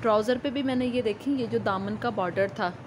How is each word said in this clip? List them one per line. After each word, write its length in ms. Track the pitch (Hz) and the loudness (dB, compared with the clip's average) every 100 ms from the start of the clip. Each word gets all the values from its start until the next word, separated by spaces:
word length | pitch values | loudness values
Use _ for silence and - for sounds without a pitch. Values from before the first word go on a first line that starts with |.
Trouser 360 | 233 214 214 247 | 2 4 4 0
पे 120 | 285 | 0
भी 140 | 262 | 0
मैंने 220 | 269 254 254 | 0 0 0
ये 160 | 247 | 0
देखें, 300 | 220 208 277 | 0 -2 -2
ये 160 | 277 220 | 0 0
जो 120 | 226 | 0
दामन 380 | 220 190 196 214 | 0 -2 -2 -4
का 120 | 240 | -2
border 380 | 208 180 180 196 | -2 -2 0 0
था 240 | 202 180 175 | 0 -2 -4